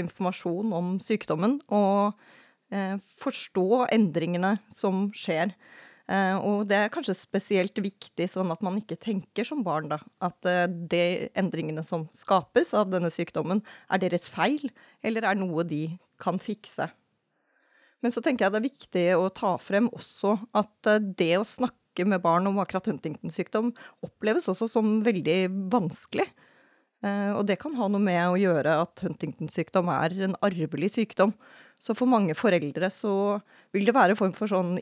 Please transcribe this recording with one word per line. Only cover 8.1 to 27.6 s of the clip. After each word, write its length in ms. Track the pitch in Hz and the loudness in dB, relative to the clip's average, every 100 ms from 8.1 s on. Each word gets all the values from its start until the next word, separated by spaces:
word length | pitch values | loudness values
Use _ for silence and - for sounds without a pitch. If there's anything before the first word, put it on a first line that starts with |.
| - 185 | -6 -4
sånn 200 | 185 185 | -2 -4
at 100 | 165 | -2
man 160 | 190 196 | -2 -4
ikke 180 | - 165 | -6 -8
tenker 480 | 226 196 - - 240 | -4 -6 -6 -8 -6
som 180 | 302 185 | -4 -2
barn 220 | 151 143 | -2 -4
da, 100 | 151 - - | -6 -8 -8
at, 180 | 180 - 180 | -8 -4 -2
eh, 200 | 180 175 | 0 0
det 640 | 170 170 175 175 180 - - | -2 -2 0 2 0 -4 -2
endringene 460 | 185 156 156 156 160 | -2 -2 -6 -6 -6
som 220 | 165 156 | -6 -8
skapes 640 | - - 190 - 240 339 | -10 0 0 2 0 2
av 160 | 214 196 | 0 0
denne 200 | 185 170 | 0 -2
sykdommen 520 | - 170 160 156 208 - - - | -2 -6 -4 -2 -2 -4 -18 -4
er 80 | 190 | -2
deres 300 | 185 175 - | 0 -2 -4
feil, 420 | - 190 294 269 _ - _ | -2 0 0 -6 _ -20 _
eller 220 | 220 226 | -4 -2
er 140 | 214 202 | 0 0
noe 260 | 185 160 170 | 0 -2 -2
de 320 | 151 160 180 _ - | -4 -6 -8 _ -8
kan 180 | 196 185 | -4 -4
fikse. 520 | - 208 - - 165 _ _ _ _ _ _ _ _ _ _ - | -4 -10 -10 -8 -8 _ _ _ _ _ _ _ _ _ _ -4
Men 140 | 240 | -4
så 80 | 240 | 0
tenker 220 | 294 262 196 | 0 2 2
jeg 80 | |
det 60 | 214 | 2
er 80 | 262 | -2
viktig 360 | - - 180 175 175 | -6 -4 0 4 4
å 100 | 185 | 2
ta 220 | - 208 170 | 0 -2 -2
frem 300 | - 196 240 | 0 0 0
også 440 | - - - 202 214 226 214 | -2 -16 -4 0 0 0 -2
at, 160 | 202 _ 214 | -2 _ 2
eh, 120 | 214 | 2
det 360 | 202 185 165 180 | 2 0 2 2
å 80 | 220 | 0
snakke 600 | - 247 _ _ - 185 | -4 -4 _ _ -2 0
med 160 | 185 | 2
barn 240 | 170 170 196 | 4 4 2
om 140 | 196 | 0
akkurat 240 | 180 185 220 | -2 -4 -4
Huntingtons 500 | 147 160 147 165 - | -6 -6 -8 -8 -6
sykdom 380 | - 220 240 233 - - | -2 0 -2 -4 -18 -16
oppleves 460 | - - 214 320 254 | -16 -4 0 0 0
også 200 | 185 226 | -2 0
som 320 | 233 214 220 | 0 2 2
veldig 640 | 226 190 151 180 185 190 190 | 2 0 2 2 2 -2 0
vanskelig. 580 | 233 156 - - - 392 _ _ _ _ _ _ - | 0 0 -4 -6 -4 -4 _ _ _ _ _ _ -8
Eh, 280 | 202 202 202 208 | -4 -2 -2 -2
og 100 | 202 | 0
det 120 | 190 | -2